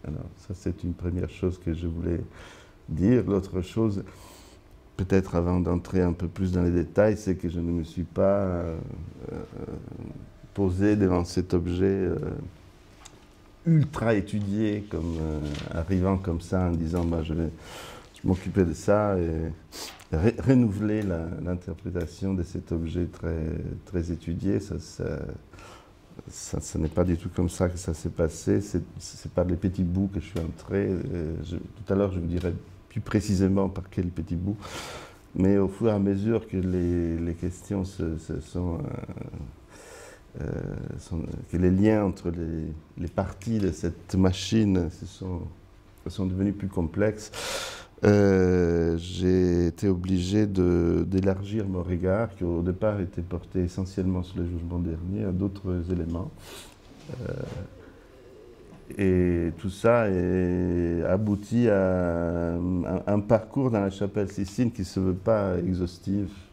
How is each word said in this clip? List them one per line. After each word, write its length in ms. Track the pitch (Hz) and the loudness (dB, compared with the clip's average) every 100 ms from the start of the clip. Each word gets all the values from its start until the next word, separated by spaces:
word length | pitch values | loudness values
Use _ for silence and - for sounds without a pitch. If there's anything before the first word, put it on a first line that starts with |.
| - | -8
Alors, 220 | 78 87 - | -8 -10 -14
ça, 160 | - | -14
c'est 320 | 90 95 87 | -6 -4 -4
une 80 | 90 | -4
première 380 | 87 90 87 85 | -4 -4 -2 -4
chose 280 | - 92 87 | -2 -2 -2
que 140 | - | -4
je 140 | 80 85 | -4 -4
voulais 340 | 82 85 85 - - - - - - - | -4 -2 -2 -6 -14 -20 -20 -20 -20 -8
dire. 340 | 76 95 127 92 | 2 6 6 4
L'autre 360 | 98 92 95 | 0 0 -6
chose, 420 | 87 110 110 98 95 - - - - - - - - - | -4 0 0 0 -8 -16 -20 -20 -20 -20 -20 -20 -16 -6
peut-être 400 | 92 95 - 85 | 2 4 4 0
avant 240 | 87 90 | 2 2
d'entrer 420 | 87 87 - 92 | 2 0 0 2
un 100 | 90 | 2
peu 140 | 87 87 | 0 -4
plus 240 | - 92 | -2 0
dans 120 | 90 | 2
les 80 | 87 | 4
détails, 440 | 87 80 90 107 107 | 2 2 4 4 4
c'est 200 | 95 87 | -2 -2
que 120 | 87 | -2
je 120 | 85 | -2
ne 100 | 85 | -2
me 140 | 85 | -2
suis 180 | 78 - | -2 -6
pas, 380 | 85 - 95 101 | -6 2 2 4
euh, 360 | 95 87 85 82 - - 82 - - | 0 -2 -4 -6 -8 -10 -12 -12 -10
euh, 40 | - - - - - - - - - - - - | -10 -10 -12 -10 -10 -12 -12 -12 -14 -16 -20 -12
posé 420 | - 98 90 101 107 | 0 2 4 4 6
devant 280 | 98 87 | 4 4
cet 300 | 87 - 90 | 2 -2 2
objet, 300 | 90 87 87 95 | 0 2 2 2
euh, 300 | 98 90 85 - - - - - - - - - - - - - - | 2 0 -2 -4 -8 -10 -16 -20 -20 -20 -20 -20 -20 -20 -20 -20 -6
ultra 500 | 170 160 131 - 113 | 4 4 4 0 2
étudié, 720 | 107 95 104 98 104 110 104 101 | 2 2 -4 -2 0 0 -2 -4
comme, 240 | 80 82 82 | -4 -2 -2
euh, 200 | 78 78 76 73 - | -2 -2 -4 -6 -4
arrivant 440 | 82 85 95 92 92 | -4 0 2 2 2
comme 240 | 92 85 | 0 -4
ça 280 | - 92 90 | -2 0 2
en 40 | |
disant, « 320 | 85 80 87 85 | 0 0 0 0
Bah, 160 | 82 | 0
je 120 | 80 | 0
vais, 160 | 80 82 - - - - - - | -2 -2 -4 -16 -16 -16 -18 -20
je 80 | - | -4
vais 60 | - | 0
m'occuper 360 | 90 95 95 | 0 0 2
de 80 | 87 | 2
ça » 440 | 78 - 101 104 95 | 2 2 4 4 2
et 320 | 82 80 80 80 - - - - - 80 | 0 -2 -4 -8 -14 -14 -14 -16 -4 2
ré-, 180 | 107 117 | 2 2
renouveler 580 | 104 131 117 98 107 107 | 4 6 6 2 0 0
la, 260 | 101 82 82 85 | 0 -2 -4 -6
l'interprétation 880 | 82 90 - 80 90 87 85 - 95 | -4 -4 -6 -8 -6 -4 -6 -4 -2
de 80 | 95 | -2
cet 300 | 87 92 87 | -2 -6 -4
objet 340 | 82 82 85 85 | -4 -2 -2 -4
très, 320 | - 87 80 80 80 82 - | -4 -4 -2 -2 -4 -6 -8
très 260 | - 92 85 | -6 -4 -2
étudié. 480 | 82 - 82 95 107 | -4 -4 -2 0 0
Ça, 220 | - 85 | -2 -8
ça, 240 | - - 85 71 - - - - - - - - - - - | -8 -8 -6 -4 -8 -10 -16 -20 -20 -20 -20 -20 -20 -18 -16
ça, 300 | - - 95 | -14 -8 -6
ça 180 | - 82 | -4 -2
n'est 80 | 80 | 0
pas 160 | - | 2
du 120 | 90 85 | 2 2
tout 120 | 90 | -2
comme 200 | 87 87 | -2 -2
ça 200 | - 92 | 0 -2
que 100 | 85 | 0
ça 160 | - | -6
s'est 140 | 80 87 | -4 -6
passé. 520 | 85 80 - - 101 | 0 -2 0 0 0
C'est, 200 | 101 90 - - | 0 -4 -6 -14
c'est 320 | - - - | -16 -14 -4
par 140 | - | 0
les 100 | 90 | 0
petits 300 | 87 98 90 | 2 0 0
bouts 260 | 87 90 98 | 0 2 0
que 60 | 98 | -2
je 80 | - | -6
suis 140 | 87 | -6
entré. 480 | 82 80 - 98 101 | -6 -8 -4 0 0
Euh, 460 | 90 - 87 78 82 | 0 -2 -4 -4 -4
je, 100 | 82 | -6
tout 380 | 87 - - - | -8 -8 -14 0
à 20 | |
l'heure, 160 | 98 101 | 2 2
je 80 | 92 | 0
vous 80 | 85 | -2
dirai 260 | 87 87 82 - - - | 0 -2 -4 -10 -20 -10
plus 140 | - | -8
précisément 680 | - 107 98 95 95 98 98 | 0 0 2 4 4 4 0
par 160 | 92 92 | -2 -6
quel 160 | - 87 | -4 -4
petit 280 | 85 85 | -4 -4
bout. 220 | 85 92 104 - - - - - - - - | -4 -2 -6 -8 -12 -12 -14 -16 -20 -10 2
Mais 220 | 92 101 | 4 6
au 100 | 95 | 2
fur 200 | - 113 | 2 2
et 20 | |
à 80 | 104 | 2
mesure 500 | 98 98 104 113 - | 2 2 2 0 -2
que 80 | 95 | -2
les, 640 | 90 90 87 87 85 82 | 0 0 2 2 0 -2
les 160 | 85 | -2
questions 500 | 85 90 90 - 101 | -4 -6 -6 -6 -4
se, 320 | 95 - 82 80 | -4 -4 -4 -4
se 240 | - - | -6 -10
sont, 380 | - 87 90 82 | -6 -4 -4 -4
euh, 1600 | - - - - - - - - - - - - - - - - | -6 -8 -10 -12 -12 -12 -14 -16 -20 -20 -20 -20 -20 -20 -18 -10
euh, 60 | 76 - 50 50 - - | -6 -6 -6 -8 -8 -10
sont, 220 | - 85 - - - | -6 -6 -6 -8 -4
que 60 | 85 | 2
les 120 | 90 | 4
liens 360 | 92 107 107 101 | 6 6 6 2
entre 240 | - 87 | -2 -6
les, 420 | 87 82 80 78 78 - - | -4 -4 -4 -6 -10 -14 -10
les 120 | 85 | -6
parties 500 | - 95 - 117 113 | -4 -4 -6 -2 0
de 140 | 95 | 0
cette 420 | 80 87 - - | 0 -4 -6 -2
machine 720 | 92 92 90 - 113 104 92 82 | 4 4 2 0 2 4 2 0
se 160 | - | -6
sont, 380 | 90 - 95 87 82 - - - - - - | -14 -10 -8 -6 -8 -14 -20 -20 -20 -14 -10
sont 180 | 98 | -4
devenus 320 | 92 92 101 95 | -2 2 0 0
plus 120 | 95 | -4
complexes, 600 | 92 80 95 104 107 - - - - - - - - | -2 -2 2 0 0 -10 -10 -6 -6 -8 -12 -18 2
euh, 920 | - 104 101 95 92 90 85 85 82 85 | 6 8 8 8 6 6 6 4 2 0
j'ai 680 | 87 90 92 92 90 87 87 | -2 0 4 6 6 4 2
été 220 | - 101 | 2 0
obligé 580 | 90 92 95 87 107 104 | 2 2 0 4 2 4
de, 580 | 95 90 87 85 85 87 | 4 4 6 4 2 2
d'élargir 640 | 95 95 95 98 110 98 | 2 2 0 -2 -4 -2
mon 140 | 92 | -4
regard, 520 | 87 90 92 98 113 - | -2 0 2 2 0 -2
qui 80 | |
au 180 | 87 85 | -2 0
départ 380 | 87 90 110 104 | 0 2 0 0
était 200 | 90 - | -4 -6
porté 440 | 87 87 - 92 | -6 -8 -4 -2
essentiellement 580 | 90 - 90 - 92 92 | -2 -2 -4 -2 0 0
sur 160 | 87 92 | -4 -4
le 80 | 87 | -4
jugement 320 | 87 85 87 | -4 -4 -4
dernier, 460 | 85 82 87 101 | -2 -4 -4 -4
à 80 | 101 | -2
d'autres 600 | 92 101 95 95 90 85 | 0 -2 -2 -4 -2 -2
éléments. 380 | 90 82 85 127 - - - - - - - - - - | -2 -2 -4 -6 -12 -18 -18 -18 -20 -20 -20 -14 -10 -8
Euh, 40 | - - - - - - - - - - - - - - - - 104 | -6 -8 -10 -12 -16 -20 -20 -20 -20 -20 -20 -20 -20 -20 -20 -14 2
et 560 | 95 92 90 87 85 85 | 4 6 6 4 0 -2
tout 100 | 95 | -6
ça 400 | - 113 120 107 | 2 6 6 4
est 920 | 92 90 92 90 90 90 87 85 85 | 2 2 2 2 2 2 2 0 0
abouti 680 | 82 95 107 101 104 117 120 | 2 2 2 0 0 2 4
à 840 | 98 92 92 90 85 85 85 85 | 6 4 2 2 0 0 0 0
un, 480 | 85 90 90 - 90 - | 0 0 0 0 -2 0
un 140 | 104 | 0
parcours 500 | 101 117 - 143 131 | 4 2 2 -2 2
dans 100 | 110 | 2
la 100 | 98 | 0
chapelle 420 | - 98 104 95 | -2 -4 -2 -4
Sistine 400 | - 98 - 120 | -4 -6 0 -2
qui 80 | 113 | -2
ne 60 | 90 | -4
se 120 | - | 0
veut 140 | 95 | 0
pas 460 | 90 117 110 98 90 | 0 2 2 2 0
exhaustif 720 | 87 90 87 - - - 92 - - | 0 -2 -2 -6 -2 -2 -2 -8 -20